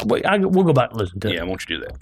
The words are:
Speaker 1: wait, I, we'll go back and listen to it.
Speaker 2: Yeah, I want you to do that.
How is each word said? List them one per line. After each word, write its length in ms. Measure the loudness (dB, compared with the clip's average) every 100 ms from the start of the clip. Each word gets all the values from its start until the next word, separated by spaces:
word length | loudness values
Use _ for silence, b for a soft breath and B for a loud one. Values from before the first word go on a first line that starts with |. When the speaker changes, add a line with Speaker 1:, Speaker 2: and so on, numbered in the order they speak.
| 0
Speaker 1:
wait, 200 | 0 2
I, 120 | 0
we'll 260 | 2 4
go 100 | 4
back 180 | 4 2
and 80 | -2
listen 200 | -4 -4
to 80 | -4
it. 60 | -2
Speaker 2:
Yeah, 60 |
I 20 |
want 200 | -4 -6 -6
you 80 | -8
to 40 |
do 40 | -8
that. 100 | -14